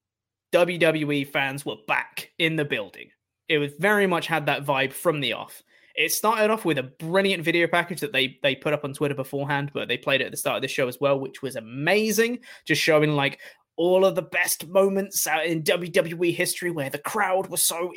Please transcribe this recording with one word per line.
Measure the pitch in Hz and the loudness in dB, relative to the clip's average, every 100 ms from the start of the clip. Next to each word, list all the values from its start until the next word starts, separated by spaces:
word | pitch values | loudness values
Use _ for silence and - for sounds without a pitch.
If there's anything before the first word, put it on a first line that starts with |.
| _ _ _ _ _ | _ _ _ _ _
W | 175 175 170 | 2 2 4
W | 165 160 147 | 2 2 0
E | 143 | -2
fans | 139 147 135 143 143 | -2 -2 -2 -4 -8
were | 110 - | -10 -4
back | 131 - - - - | -4 -4 -12 -14 0
in | 165 156 | 0 2
the | 143 | -2
building. | 120 95 - - _ _ _ - | -4 -6 -14 -20 _ _ _ -2
It | 151 | 0
was | 143 | 0
very | 143 202 208 190 | 0 2 4 4
much | 165 160 | 2 0
had | 160 147 | -2 0
that | 139 143 | -2 0
vibe | 135 135 | 0 0
from | - 175 151 | 0 -2 0
the | 123 | -2
off. | 95 - - _ _ _ | -4 -8 -16 _ _ _
It | - 160 | -2 0
started | - 214 226 214 | 2 0 2 2
off | 220 170 | 2 0
with | 139 | -2
a | |
brilliant | 131 _ 160 190 196 180 | -4 _ -2 0 2 0
video | 160 170 165 | 0 2 2
package | 175 170 160 | 2 0 -6
that | 143 | -2
they, | 135 131 - | 0 0 0
they | 143 131 | -2 0
put | 156 | -2
up | 147 | -2
on | 135 - | -4 -4
Twitter | 143 | -2
beforehand, | 135 131 139 143 139 143 | -2 -6 -6 -2 -2 -2
but | - 110 | -6 -4
they | 123 | -4
played | 143 135 | 0 0
it | 104 | 0
at | |
the | - | -4
start | 139 110 | -2 -2
of | |
this | 135 | -2
show | - 123 | -2 -2
as | - | 0
well, | 139 139 | 0 0
which | 135 - | -2 -8
was | 131 117 | -8 -8
amazing. | 110 131 160 208 220 208 233 247 - - - | -10 -4 2 2 2 2 0 -2 -12 -18 -2
Just | 151 | 0
showing, | 165 151 151 | 4 4 4
like, | 147 139 - - _ _ - | 2 0 -4 -20 _ _ 0
all | 175 185 190 | 4 6 4
of | 175 | 2
the | |
best | 156 175 180 - 160 | -4 -2 -2 -2 0
moments | 190 196 196 196 - 156 | 2 4 2 -4 -4 -2
out | 160 165 | 0 0
in | 165 | 0
W | 156 175 175 | 0 0 0
W | 185 165 165 | 0 0 -2
E | 175 | -2
history | 180 175 - 175 | 0 -2 -2 -4
where | 160 135 | -4 -4
the | 147 | -6
crowd | - 220 190 190 185 | -6 -2 0 0 -2
was | 175 | -2
so | - 165 175 | -2 -2 -4